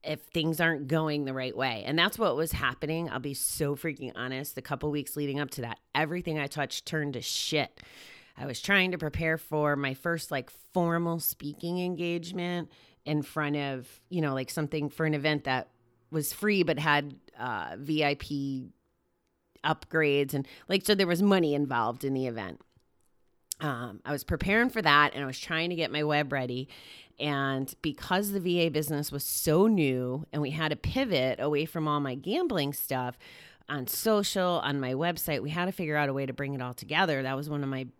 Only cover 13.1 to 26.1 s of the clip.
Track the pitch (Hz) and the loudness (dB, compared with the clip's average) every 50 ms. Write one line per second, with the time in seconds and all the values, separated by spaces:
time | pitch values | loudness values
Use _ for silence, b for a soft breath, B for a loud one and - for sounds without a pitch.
13.1 | 151 151 139 - - 160 151 143 147 147 143 139 135 131 123 - - - _ _ | 0 0 0 -2 -4 -4 -2 0 0 -2 -2 -2 -4 -6 -8 -12 -20 -20 _ _
14.1 | 180 175 156 147 135 131 131 131 - - 151 143 - 156 147 143 - - 160 156 | -2 0 0 0 0 -2 -4 -4 -4 -4 -4 -2 -2 -4 -4 -4 -2 0 0 2
15.1 | 151 147 139 156 151 143 - 135 131 127 - - _ _ _ _ _ _ _ _ | 2 2 2 2 0 2 0 0 -2 -2 -2 -6 _ _ _ _ _ _ _ _
16.1 | - 160 143 - - - 202 214 208 196 175 160 156 135 147 160 147 147 143 143 | -4 -4 -2 -2 -4 0 2 2 4 4 4 2 2 0 4 4 4 4 2 -2
17.1 | 135 - _ - _ - 117 127 113 101 80 64 80 101 139 143 156 151 151 143 | -12 -16 _ -20 _ -8 -6 -4 -4 -4 -6 -6 -8 -10 -6 -2 0 2 2 2
18.1 | 143 143 - - 147 143 139 139 135 131 127 - - _ _ _ _ _ _ _ | 0 -2 -4 -6 -4 -4 -4 -4 -6 -6 -8 -12 -18 _ _ _ _ _ _ _
19.1 | _ _ _ _ _ _ _ _ _ - - 151 156 - - _ - 160 156 147 | _ _ _ _ _ _ _ _ _ -4 -2 -2 -2 -2 -4 _ 2 2 4 4
20.1 | 139 143 143 135 - 143 139 B B B B B 185 196 - - 214 196 196 170 | 4 4 2 2 0 -2 -2 B B B B B 2 2 4 4 4 4 6 4
21.1 | 175 165 202 202 196 190 165 151 143 143 147 131 135 120 113 113 120 123 - 139 | 4 4 6 6 6 6 6 4 4 2 2 2 2 2 2 0 -2 -2 -2 -2
22.1 | 135 131 131 127 117 113 101 92 82 - - _ _ _ _ _ _ _ _ _ | -2 0 -2 -2 -4 -4 -6 -8 -8 -12 -18 _ _ _ _ _ _ _ _ _
23.1 | _ _ _ _ _ _ _ _ - _ 160 151 131 117 123 120 95 107 _ 117 | _ _ _ _ _ _ _ _ -10 _ -6 -6 -6 -6 -8 -10 -12 -12 _ -4
24.1 | 147 139 - - 170 151 - 185 202 226 240 254 247 226 185 156 143 147 147 147 | -4 -4 -2 -4 -4 -2 0 2 4 4 4 2 2 2 6 8 8 10 8 8
25.1 | - 135 143 131 127 - - - 170 160 165 175 180 165 165 - 131 151 151 151 | 4 -2 -6 -6 -6 -8 -6 -2 -2 0 0 0 0 -2 -2 -2 0 0 2 2